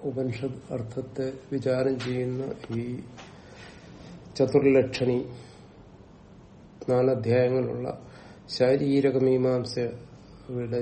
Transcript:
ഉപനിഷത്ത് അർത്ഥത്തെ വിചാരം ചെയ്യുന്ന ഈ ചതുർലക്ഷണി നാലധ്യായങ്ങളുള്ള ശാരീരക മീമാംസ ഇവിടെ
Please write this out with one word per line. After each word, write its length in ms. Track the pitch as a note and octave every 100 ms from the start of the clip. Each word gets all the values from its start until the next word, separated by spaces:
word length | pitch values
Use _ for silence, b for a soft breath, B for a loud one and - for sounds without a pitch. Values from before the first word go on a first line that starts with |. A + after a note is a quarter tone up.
| C#3+
ഉപനിഷത്ത് 540 | B2+ C3 A2+ C3+ B2+ - C3
അർത്ഥത്തെ 500 | A2+ C3 B2+ - C3 C3+ -
വിചാരം 440 | C3+ C3 B2+ C3 C3
ചെയ്യുന്ന 400 | A#2+ B2 B2 B2+ C3+ - - A2+
ഈ 20 | A#2+ B2 - - - B B B B B B B B B - -
ചതുർലക്ഷണി 800 | C3 C#3+ C3+ C3+ A#2+ - B2+ B2 - B B B B B - - - - - - - - - - -
നാലധ്യായങ്ങളുള്ള 960 | B2+ B2+ C3 A2 B2 B2 C3 A#2+ A#2+ B2 - B B B B - -
ശാരീരക 600 | B2+ C#3+ C#3+ C#3 C#3 C3 C3
മീമാംസ 480 | B2+ B2+ B2+ A#2 - A#2 A#2+ - - - - -
ഇവിടെ 280 | B2 A#2+ A#2+